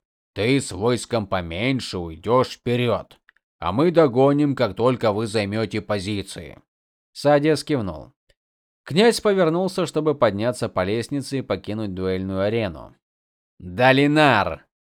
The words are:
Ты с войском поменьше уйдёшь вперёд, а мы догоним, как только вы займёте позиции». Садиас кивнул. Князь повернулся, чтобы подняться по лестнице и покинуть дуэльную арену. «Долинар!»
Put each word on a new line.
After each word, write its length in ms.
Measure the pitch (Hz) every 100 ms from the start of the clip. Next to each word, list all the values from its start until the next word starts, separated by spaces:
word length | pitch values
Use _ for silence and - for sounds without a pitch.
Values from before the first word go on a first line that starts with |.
| _ _ _
Ты 260 | - 110 139
с 120 | -
войском 540 | 92 117 120 - 117 101
поменьше 680 | 95 85 85 123 131 - 92
уйдёшь 600 | 85 82 98 127 120 -
вперёд, 600 | 123 123 123 98 - _ _ _ _ _
а 140 | 82
мы 180 | 107 170
догоним, 640 | 165 151 117 139 143 147
как 200 | 131 117
только 380 | 90 120 123 113
вы 140 | 104 113
займёте 540 | 107 101 107 107 107
позиции». 800 | - 104 92 101 87 - 76 - _ _ _ _ _
Садиас 520 | - 143 147 156 143
кивнул. 480 | - 143 98 78 - _ _ _ _ _ _ _
Князь 380 | - 147 233 226
повернулся, 640 | 214 190 165 170 185 - 160
чтобы 280 | 151 151
подняться 540 | 139 117 101 117 127 110
по 160 | 95
лестнице 540 | 92 117 110 143 - 135
и 40 |
покинуть 520 | 123 98 98 107 107
дуэльную 460 | 92 95 92 95 95
арену. 540 | 101 117 101 73 104 _ _ _ _ _ _ _
«Долинар!» 1080 | 90 90 127 131 147 151 147 113 87 80 _ _ _